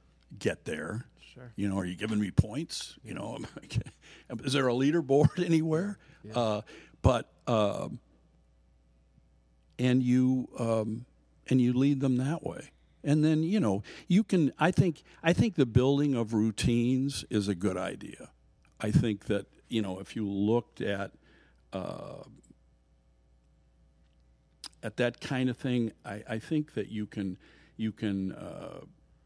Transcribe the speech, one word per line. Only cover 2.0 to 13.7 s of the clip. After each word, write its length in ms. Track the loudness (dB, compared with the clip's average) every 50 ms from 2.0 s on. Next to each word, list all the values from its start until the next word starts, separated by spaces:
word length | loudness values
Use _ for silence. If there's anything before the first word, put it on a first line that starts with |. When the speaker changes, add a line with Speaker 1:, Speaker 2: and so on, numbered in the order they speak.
| -6 -4 -2 -2
Speaker 1:
me 100 | -2 0 2
points? 640 | 0 0 0 -2 -8 -8 -8 -8 -10 -12 -12 -14 -18 -16
You 80 | -12 -10
Speaker 2:
Yeah. 60 | -10
Speaker 1:
know, 180 | -8 -8 -8
<laughs> 920 | -10 -12 -12 -14 -16 -14 -6 -4 -4 -4 -4 -10 _ -20 -20 -20 -20 -14 -12
am 100 | -12 -8
I, 40 | -4
is 80 | -2 0
there 120 | 2 2 2
a 40 | 2
leaderboard 720 | 2 2 2 2 2 2 2 4 4 4 4 2 -2 0
<laughs> 0 |
anywhere? 540 | 2 2 2 2 0 0 -2 -2 -4 -8 -12 -16 -20 -20 -20 -18
Speaker 2:
Yeah. 80 | -6 -4
Speaker 1:
Uh, 240 | -2 0 0 -2 -4 -6 -10 -16 -20 -20 -20 -8 _ 2
but, 300 | 4 4 2 0 -6 _ _ _
uh, 420 | 0 2 2 2 2 0 -4 -6 -8 -10 -12 -16 _ _ _ _ _ _ _ _ _ _ _ _ _ _ _ _ _ _ _ _ _ _ _ _ _ _ _ _ _ _ _ _ _ _ 0
and 240 | 2 4 4 4 4
you, 460 | 4 4 4 4 4 2 0 -2 -4 -6 -4
um, 460 | -2 0 0 0 0 -2 -4 -8 -10 -14 _ _ _ _ _ _ _ 0
and 120 | 2 4
you 120 | 4 4 4
lead 280 | 4 2 2 2 2
them 160 | 0 0 0
that 260 | 0 0 -2 -4 -4 -6
way. 280 | -8 -8 -8 -12 -16 -20 _ _ _ _ _ 0
And 200 | 2 2 4 4
then, 200 | 4 4 2 2
you 160 | 2 0 2
know, 240 | 2 2